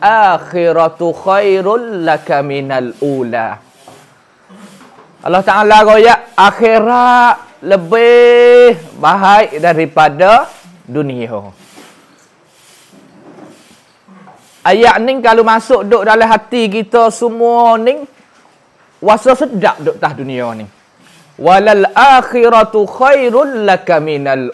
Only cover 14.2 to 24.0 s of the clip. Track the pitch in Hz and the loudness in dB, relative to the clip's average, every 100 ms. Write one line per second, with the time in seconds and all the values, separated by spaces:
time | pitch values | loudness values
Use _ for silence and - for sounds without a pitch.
14.2 | - - _ _ 160 196 233 196 233 269 | -20 -20 _ _ -2 2 2 0 -2 -2
15.2 | 233 226 220 226 226 247 202 226 202 220 | 0 2 2 0 0 -2 0 -2 2 0
16.2 | 226 220 - 247 226 202 220 240 226 220 | 2 0 -2 -4 -4 -4 -2 0 0 0
17.2 | 233 226 233 240 233 226 226 285 285 _ | -6 -2 -2 2 2 2 0 -4 -8 _
18.2 | _ _ _ _ _ _ _ _ - 214 | _ _ _ _ _ _ _ _ -2 0
19.2 | 254 254 294 233 190 - 151 - 165 135 | 2 0 -2 -4 -4 -4 -6 -4 -6 -8
20.2 | 135 131 120 113 104 _ _ _ _ _ | -10 -8 -8 -10 -16 _ _ _ _ _
21.2 | _ _ 135 190 208 208 190 - 262 262 | _ _ 2 2 4 2 0 2 4 4
22.2 | 247 247 233 233 220 214 202 - 262 285 | 2 0 2 2 0 -2 -4 -2 0 2
23.2 | 254 233 294 254 208 185 185 165 | 0 0 -2 -2 -2 -2 0 -2